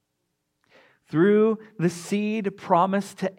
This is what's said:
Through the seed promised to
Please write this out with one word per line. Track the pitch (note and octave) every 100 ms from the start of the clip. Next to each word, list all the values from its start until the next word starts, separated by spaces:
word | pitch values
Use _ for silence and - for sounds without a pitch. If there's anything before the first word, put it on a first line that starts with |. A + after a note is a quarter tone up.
| _ _ _ _ _ _ _ _ _ _ _
Through | D3+ G3 G#3 A3 G#3+ - -
the | E3
seed | F3 - G3+ G#3 A3 G3 G3
promised | - F3 F#3+ G3 G3 -
to | F#3+